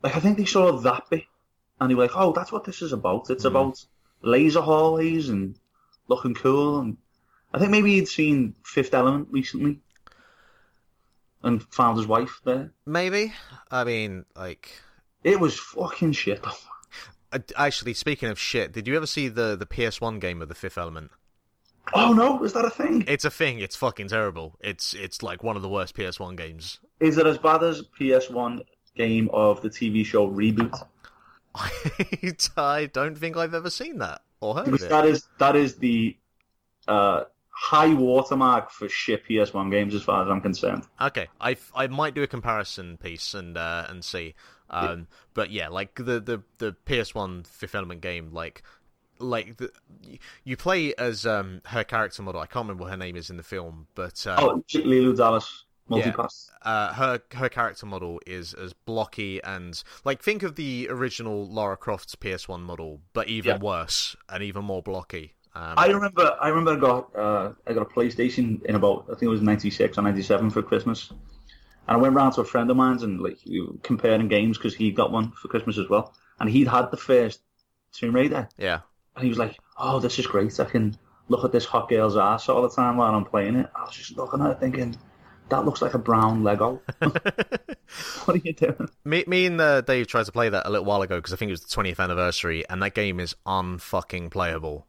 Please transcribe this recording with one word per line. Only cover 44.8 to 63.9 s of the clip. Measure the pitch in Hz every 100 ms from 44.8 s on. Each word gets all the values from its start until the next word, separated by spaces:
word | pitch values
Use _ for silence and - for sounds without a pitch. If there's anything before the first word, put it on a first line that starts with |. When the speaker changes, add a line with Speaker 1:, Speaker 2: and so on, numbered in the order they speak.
| 87 85
Speaker 1:
Yeah. | 85 _ _
Speaker 2:
but | - 95
yeah, | 104 78
like | 90 98 -
the, | 123 120
the, | 110 113 - _
the | 110 90 -
P | 131
S | 107 110
one | 95 90
Fifth | 85 - 101
Element | 104 90 87
game, | 90 87 80
like, | 82 82 - - _ _ _ _ _
like | 123 120 95 117
the, | 123 _ _ - -
y-, | 131 - -
you | - 127
play | 180 185 151 -
as, | 123 110 117
um, | 107 98 92 -
her | 117
character | 107 117 107 -
model. | 98 87
I | 78
can't | 123 107
remember | 95
what | 90
her | 95
name | 92 87
is | 82
in | 87
the |
film, | 82 95 85 80 78 -
but, | 90 - 107
um, | 90
Speaker 1:
Oh, | 139 - - -
Leeloo | 143 127 127 123
Dallas, | 117 110 - - _ _ _
Speaker 2:
yeah. | 113 113
Speaker 1:
Multipass. | - - - - _
Speaker 2:
Uh, | 110 110 104
her, | 120 131 123 _
her | 123 127
character | - 117 98 107
model | 95 87 85 -
is | 92 85
as | 87 92
blocky | - - 113 107 - 101 95
and, | - 95 87 85 - - 135
like, | 139
think | - 214
of | 185 147
the | 147 123 123
original | 127 127 - 113 104 101
Lara | 110 104 95
Croft's | - 101 -
P | - 104
S | 92 -
one | 90
model, | 87 85 82 76 _
but | - 110
even | 110 98 -
Speaker 1:
Yeah. |
Speaker 2:
worse | 101 87 80